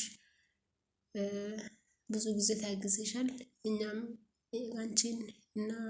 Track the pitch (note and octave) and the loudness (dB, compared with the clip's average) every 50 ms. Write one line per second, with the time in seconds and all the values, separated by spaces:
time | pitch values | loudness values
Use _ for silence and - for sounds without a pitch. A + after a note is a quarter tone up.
0 | - - - - - _ _ _ _ _ _ _ _ _ _ _ _ _ _ _ | 2 0 -4 -12 -20 _ _ _ _ _ _ _ _ _ _ _ _ _ _ _
1 | _ _ _ G#3 G3+ G3+ G3+ G3+ G3+ G#3 G#3+ G#3+ G#3+ - - - _ _ _ _ | _ _ _ -2 -2 -2 -2 -4 -6 -6 -6 -8 -10 -10 -14 -16 _ _ _ _
2 | _ - G#3+ G#3+ A3 A3 G#3+ G#3 G3+ G#3 G#3+ G#3+ G#3+ G#3 G3+ G3 G3 G3+ G3+ A3 | _ -2 0 2 2 2 4 4 4 4 4 2 0 -2 -2 -2 4 4 4 4
3 | G#3+ G3+ A3 A#3+ B3+ B3+ B3+ - - - _ _ - G#3+ G#3+ G#3 G#3+ G#3+ G#3+ A3 | 4 0 0 2 0 0 0 -4 -10 -14 _ _ -2 0 0 0 0 -2 -2 -4
4 | A#3+ A#3 A3+ - - _ _ _ _ _ - A3+ B3+ A3 A#3 A3+ A3+ A3+ G3+ G#3+ | -6 -6 -10 -12 -16 _ _ _ _ _ -4 -4 -4 -2 -4 -4 -4 2 2 2
5 | - A#3 A#3 A#3 G#3+ G3+ - - _ _ _ G#3+ G#3+ A3 A3+ A#3 A3+ | 2 2 0 -4 -6 -8 -10 -16 _ _ _ -2 -2 -2 -2 -4 -4